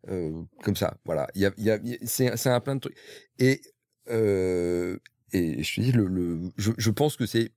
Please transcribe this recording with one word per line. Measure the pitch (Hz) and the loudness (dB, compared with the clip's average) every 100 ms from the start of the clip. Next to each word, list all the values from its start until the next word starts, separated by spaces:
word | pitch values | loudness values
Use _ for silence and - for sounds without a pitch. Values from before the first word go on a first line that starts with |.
| - | -6
euh, | 95 80 82 82 _ | -4 -4 -6 -10 _
comme | - 98 | -2 0
ça. | 98 - - | -2 -4 -4
Voilà. | 78 71 95 | -2 -2 0
Il | |
y | 98 | 0
a, | 98 | 2
il | |
y | 107 | 0
a, | 107 117 - 117 | 0 -2 -10 -6
c'est, | - 123 123 | 0 0 2
c'est | 135 | 2
un | 123 | 2
plein | - 139 | 0 -6
de | |
trucs. | - - - - _ - | -6 -16 -20 -20 _ 2
Et, | 127 135 - _ _ _ - | 2 2 -4 _ _ _ -4
euh, | 113 107 98 92 90 87 87 90 92 - _ _ | 0 2 2 2 0 0 0 -2 -6 -14 _ _
et | 95 82 65 | 0 0 -2
je | 80 - | -4 -2
te | |
dis, | 120 | 2
le, | 123 95 | 2 2
le, | 92 87 82 90 - | 0 -2 -4 -6 -2
je, | 104 113 | -2 0
je | 113 | 0
pense | 107 147 - | 2 0 0
que | 113 | -2
c'est | 117 117 | 0 -2